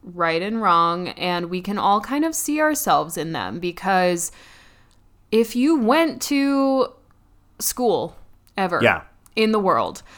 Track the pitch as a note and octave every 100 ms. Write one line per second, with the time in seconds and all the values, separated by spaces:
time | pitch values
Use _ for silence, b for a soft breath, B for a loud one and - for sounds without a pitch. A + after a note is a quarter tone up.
0 | - F3 E3+ E3 F#3+ A3+ G#3 E3+ E3+ F3
1 | F3 - F3+ F3 F3 F#3 F#3 G3+ F#3 G3+
2 | A3 C#4 D#4+ D#4+ - D4 D#4 D4+ - D3
3 | D#3 F3 D#3+ D#3+ F#2 F3 F3 E3+ F#3 F#3+
4 | F3+ F3 - b b b b b b b
5 | _ _ _ A3 A3+ A#3+ C4+ D#4+ A3 C#4+
6 | E4 B3 - C#4+ C#4 C#4 C4+ C4+ - -
7 | _ _ _ _ _ _ - - B3 E3
8 | D#3+ - - - _ - F#3+ E3+ A2+ E2+
9 | - _ _ - A3 A3 F#3+ B2+ F#2+ -
10 | -